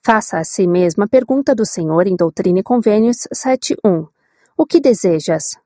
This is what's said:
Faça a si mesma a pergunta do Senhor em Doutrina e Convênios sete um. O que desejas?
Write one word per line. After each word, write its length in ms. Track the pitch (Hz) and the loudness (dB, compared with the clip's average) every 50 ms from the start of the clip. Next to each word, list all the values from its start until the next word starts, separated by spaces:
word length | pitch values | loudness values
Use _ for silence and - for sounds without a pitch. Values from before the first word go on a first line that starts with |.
| - | 2
Faça 340 | - 226 214 208 - - | 2 0 0 0 -2 -4
a 60 | 165 165 | -4 -2
si 240 | - - - 190 | -2 0 0 0
mesma 380 | 180 175 180 180 170 160 - 202 | 2 2 2 2 0 0 -2 -2
a 40 | 214 | 2
pergunta 460 | - 254 254 - 262 277 277 - 269 | 2 0 2 2 -2 -2 0 0 0
do 100 | 220 220 | 0 0
Senhor 400 | - - 185 165 156 156 165 180 | -2 -2 -2 -2 0 0 0 2
em 100 | 196 185 | 0 0
Doutrina 440 | 175 175 160 - - 185 185 175 185 | 0 -2 -2 -2 -2 0 0 0 0
e 40 | 196 | 0
Convênios 640 | - 247 247 220 226 208 214 220 233 240 - - - - | 0 -2 0 2 2 2 2 2 0 0 -2 -4 -4 -4
sete 420 | - - 262 262 262 - - - - - | -4 -2 -2 -2 -2 -2 -6 -6 0 0
um. 220 | 208 180 160 160 156 _ _ _ _ _ _ _ _ _ | 0 0 0 -4 -8 _ _ _ _ _ _ _ _ _
O 100 | - 311 | -4 -2
que 120 | - - 330 | 2 0 2
desejas? 800 | 277 262 226 - - 185 165 160 - - 165 151 - - - _ _ | 2 4 2 2 2 0 0 0 -2 -2 -2 -2 -2 -4 -6 _ _